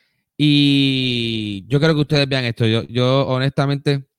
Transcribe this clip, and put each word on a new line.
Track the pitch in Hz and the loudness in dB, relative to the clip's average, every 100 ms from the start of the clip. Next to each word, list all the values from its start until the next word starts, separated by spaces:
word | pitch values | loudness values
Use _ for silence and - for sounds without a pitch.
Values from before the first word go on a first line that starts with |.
| _ _ _ - | _ _ _ 0
Y | 147 143 143 139 135 131 127 120 113 113 107 98 92 | 2 4 4 2 2 0 -2 -2 -2 -4 -6 -8 -4
yo | 139 | 0
quiero | 160 151 | 2 0
que | |
ustedes | 143 151 139 | 0 0 0
vean | 135 120 | -2 -4
esto. | 113 113 | -2 0
Yo, | 113 | 0
yo | 78 117 123 135 131 | -2 -2 0 0 0
honestamente | 131 135 - 139 143 147 139 135 | -2 -2 -2 -2 -2 -2 -4 -6